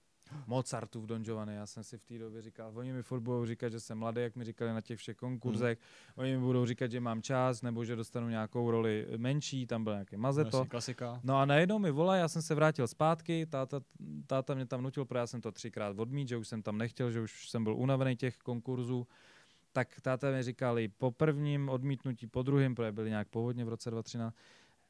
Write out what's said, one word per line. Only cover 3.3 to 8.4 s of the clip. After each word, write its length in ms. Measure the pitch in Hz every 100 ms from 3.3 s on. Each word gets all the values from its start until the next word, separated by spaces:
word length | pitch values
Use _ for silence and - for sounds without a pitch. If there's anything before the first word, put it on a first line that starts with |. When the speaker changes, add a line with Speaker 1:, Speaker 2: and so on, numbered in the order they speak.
| 123 117
Speaker 1:
říkat, 220 | 117 120
že 80 | 113
jsem 180 | - 110
mladý, 220 | 113 113
jak 160 | 120 117
mi 80 |
říkali 280 | 117 117 117
na 80 | 113
těch 180 | - 113
všech 180 | - 110
konkurzech, 640 | 123 123 127 110 120 117
Speaker 2:
Hmm. 460 | - - - -
Speaker 1:
oni 120 | 131 131
mi 60 |
budou 240 | 127 127 123
říkat, 240 | 123 127
že 100 | 120
mám 220 | 120 113
čas, 400 | - 131 127 120
nebo 220 | 120 117
že 120 | 117 117
dostanu 320 | 113 123 117
nějakou 420 | 113